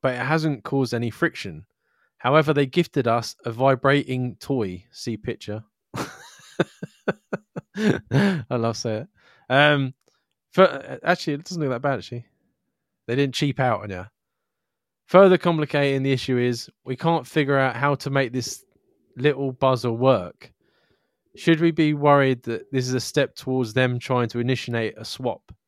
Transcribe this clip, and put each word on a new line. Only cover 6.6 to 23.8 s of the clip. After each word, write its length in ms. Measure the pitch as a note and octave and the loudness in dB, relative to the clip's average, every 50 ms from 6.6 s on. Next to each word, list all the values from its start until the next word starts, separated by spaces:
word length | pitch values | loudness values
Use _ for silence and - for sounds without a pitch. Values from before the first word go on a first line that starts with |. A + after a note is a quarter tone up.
| D3 - _ _ - - _ _ _ - - _ _ _ - - _ _ _ - _ _ _ | -4 -4 _ _ -18 -18 _ _ _ -8 -8 _ _ _ -12 -12 _ _ _ -18 _ _ _
I 680 | G3 G#3+ G#3 - - G#2+ _ A#2+ C3+ G3+ G3+ F#3+ D#3+ A2+ _ | -2 2 2 2 2 0 _ 2 2 2 2 0 -2 -4 _
love 260 | B2 A#2+ A2+ A#2 A2 | -4 -2 -2 -2 -2
saying 320 | - - A#2 G#2+ G#2+ D#3 - _ _ _ _ _ _ _ _ | -2 -4 -4 -4 -4 -6 -12 _ _ _ _ _ _ _ _
it. 40 | B2+ | 2
Um, 420 | C#3 D3 D3 D3 C#3+ C#3 C3 C3+ _ _ _ _ _ _ _ _ _ _ _ _ | 4 4 4 4 2 0 -4 -6 _ _ _ _ _ _ _ _ _ _ _ _
for, 480 | - F#3+ F3 C3+ C3+ - - C3+ - - | 4 4 4 4 -2 -10 -12 -14 -6 0
actually, 320 | - F3+ - - - C#3+ | 0 0 0 0 -6 -6
it 100 | C#3+ E3 | -6 -6
doesn't 160 | - F#3+ E3+ | -10 -6 -4
look 100 | D#3 C3+ | -2 -2
that 120 | B2+ A#2+ C3+ | -4 -2 -2
bad, 160 | C#3+ C3+ G#2+ | -2 -2 -2
actually. 280 | G2 - B2 A#2+ A#2 _ _ _ _ _ _ _ _ _ _ _ _ _ _ _ _ - | -6 -10 -12 -14 -14 _ _ _ _ _ _ _ _ _ _ _ _ _ _ _ _ -4
They 80 | A#2 | 0
didn't 180 | C3 C#3+ C#3 B2+ | 0 0 0 0
cheap 240 | - D#3 C#3+ C3 - | -2 -2 -2 0 0
out 240 | C3+ B2+ A2+ G2+ G2 | 0 0 0 -2 -4
on 80 | G#2 | -10
ya. 140 | F#2+ F2+ F#2+ - _ _ _ _ _ _ _ _ _ _ _ _ _ _ _ _ _ _ _ | -10 -10 -12 -14 _ _ _ _ _ _ _ _ _ _ _ _ _ _ _ _ _ _ _
Further 300 | _ - F#3 G3 F#3+ F#3 | _ 6 8 8 8 8
complicating 680 | F3 - F3 E3+ D#3 D3+ C#3+ - D3 C#3+ C#3 C#3 C3+ C3 | 4 2 0 0 0 -2 -2 0 0 0 2 0 0 0
the 80 | C3+ C#3 | 0 0
issue 260 | B2+ - - B2+ B2 | 0 0 -2 0 0
is 320 | B2 B2 A#2+ A#2 - - _ _ _ | 2 0 -2 -4 -8 -16 _ _ _
we 100 | - C3 | -10 -10
can't 320 | - - E3 E3+ D#3+ B2+ | -4 0 0 0 0 -2
figure 320 | - - D#3+ D3 C3+ C#3+ C#3 | -2 -2 -2 0 2 2 2
out 160 | C3+ B2+ A2+ | 2 0 0
how 220 | A2+ C3 D3 C#3+ | 0 0 0 0
to 140 | C3+ - C#3 | -2 -4 -2
make 220 | C#3 C#3 C3+ A#2 A#2+ | 0 0 0 0 -2
this 320 | B2+ A#2+ - - - _ _ _ _ _ _ _ _ _ _ _ | -6 -6 -6 -10 -14 _ _ _ _ _ _ _ _ _ _ _
little 340 | - B2 D3 C#3+ C3 C#3 C3+ B2+ | -2 0 0 0 0 -4 -6 -4
buzzer 380 | _ - C3 C3 A#2 G#2+ B2 A2+ | _ 2 2 2 2 0 -4 -2
work. 600 | A2+ B2 C3+ C3 G#2 F2+ F2 - _ - - _ _ _ _ _ _ _ _ _ _ _ _ _ _ _ _ _ | 2 4 4 4 4 2 -6 -12 _ -20 -20 _ _ _ _ _ _ _ _ _ _ _ _ _ _ _ _ _
Should 260 | - - - E3 D3+ | -4 2 2 2 4
we 120 | E3 E3+ D#3+ | 4 0 2
be 200 | D#3 D#3+ D3+ D3+ | 2 2 2 2
worried 520 | D3 C#3+ D3 C#3+ C#3+ C#3 C3 C3 A#2+ _ | 2 4 6 6 6 6 2 2 -2 _
that 260 | B2 A#2 - - _ | -6 -6 -6 -8 _
this 160 | - C3+ B2 | -4 -4 -2
is 80 | B2+ B2+ | 0 -2
a 60 | B2+ | -4
step 340 | - - - D#3 C#3 - _ | -4 -2 -2 -2 -2 -2 _
towards 400 | - - - C3 C3 B2+ A2 G#2 | -12 -6 -4 -2 -2 -2 -2 0
them 240 | C3 | 0